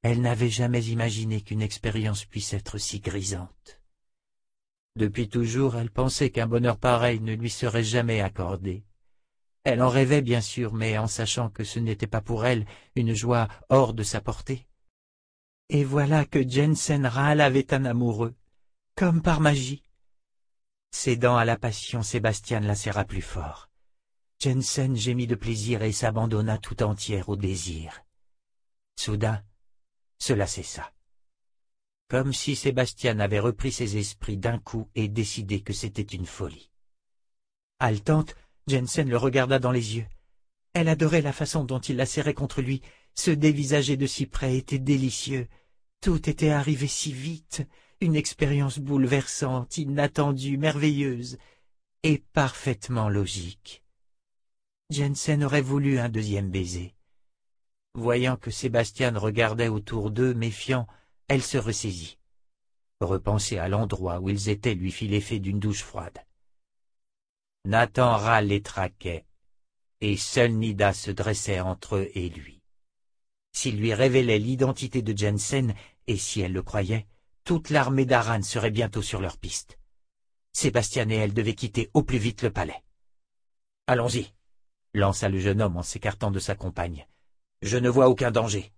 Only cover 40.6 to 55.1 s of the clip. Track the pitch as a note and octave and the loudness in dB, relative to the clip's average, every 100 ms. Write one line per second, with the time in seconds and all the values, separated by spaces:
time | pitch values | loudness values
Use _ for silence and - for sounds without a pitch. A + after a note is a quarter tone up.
40.6 | _ F3 D#3+ D3+ D#3 E3 C#3+ - D3 D#3+ | _ 0 2 4 4 4 2 -2 -2 -2
41.6 | B2+ C3 - B2+ C3 - D3 C#3+ C#3 - | -2 -4 -2 -2 0 0 -2 -2 -4 -2
42.6 | B2+ C3+ - _ _ - - D3 D#3 C#3+ | -2 -4 -8 _ _ -2 0 4 4 4
43.6 | C#3 D3 C3+ C3+ C3+ - C3+ - C3+ C3 | 2 2 2 0 -2 -2 -4 -2 0 -2
44.6 | - C#3 C3 C#3 C3 - - C3+ A#2+ - | -2 -2 2 2 2 -2 -4 -6 -6 -14
45.6 | _ _ _ _ - E3 D#3 D3 D#3 D3 | _ _ _ _ 0 0 -2 0 2 2
46.6 | C#3 C3+ C#3 - D3+ C3 C#3+ D#3+ _ - | 2 0 -2 -4 -6 -8 -10 -10 _ -10
47.6 | C3 _ _ _ E3+ D3+ D3+ - C#3+ C#3+ | -10 _ _ _ 2 2 0 -2 0 2
48.6 | C#3 C3+ C#3 C#3 C3 C#3 C3 - C#3 B2+ | 0 -2 0 2 4 2 0 -4 -2 -2
49.6 | B2 - C#3+ C#3+ C#3+ - C#3+ C3+ C3+ C#3 | -4 -6 -2 0 0 2 0 0 -2 0
50.6 | D#3 D3 D3+ C#3+ C#3 A#2+ B2 B2+ - _ | 0 2 2 2 -2 -4 -8 -14 -18 _
51.6 | _ _ _ _ D#3 D3 - - C3+ - | _ _ _ _ 2 2 0 0 0 -2
52.6 | C#3 A2+ - A#2+ G#2+ G2+ F#2+ G2+ F2 - | -4 -4 -4 -2 2 2 0 -4 -10 -14
53.6 | - - _ _ _ _ _ _ _ _ | -20 -20 _ _ _ _ _ _ _ _
54.6 | _ _ _ C#3+ C#3+ | _ _ _ -2 -2